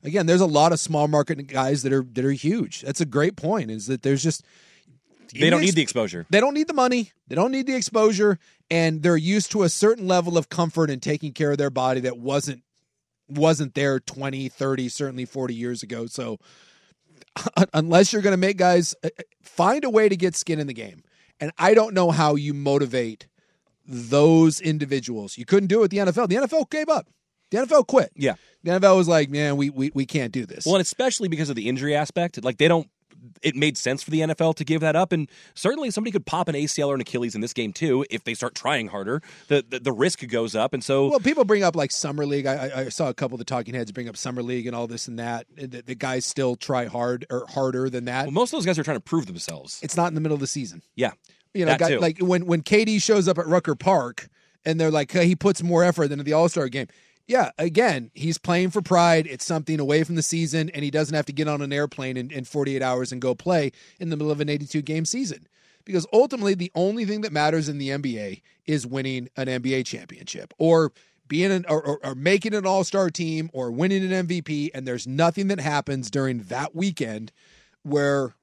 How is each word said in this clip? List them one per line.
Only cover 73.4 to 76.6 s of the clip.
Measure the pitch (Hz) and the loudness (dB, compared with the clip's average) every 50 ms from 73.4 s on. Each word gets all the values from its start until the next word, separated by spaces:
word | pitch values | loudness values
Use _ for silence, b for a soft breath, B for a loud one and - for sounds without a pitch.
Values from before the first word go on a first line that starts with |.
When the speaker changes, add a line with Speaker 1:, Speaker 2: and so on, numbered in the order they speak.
| 160 165 _ | -6 -6 _
Speaker 1:
or | 131 127 120 | -8 -8 -6
winning | 117 123 165 190 196 196 190 | -2 0 0 2 2 0 0
an | 185 185 | 0 -2
M | 185 180 165 | -2 -2 -2
V | 180 180 151 | -4 -4 -4
P, | - 156 147 147 160 - | -4 -4 -4 -4 -4 -6
and | 135 131 131 | -8 -6 -6
there's | 123 123 - 123 | -6 -6 -6 -6
nothing | 131 143 165 170 165 - 196 190 | 0 2 2 2 2 0 -2 -2
that | 202 185 | -2 -2
happens | 135 156 147 147 135 - 139 135 123 107 | -2 -2 -2 -2 -2 -2 -4 -6 -6 -4
during | - 143 135 131 131 120 107 | -4 -2 -2 0 -2 -4 -6
that | 92 107 123 | -8 -6 -6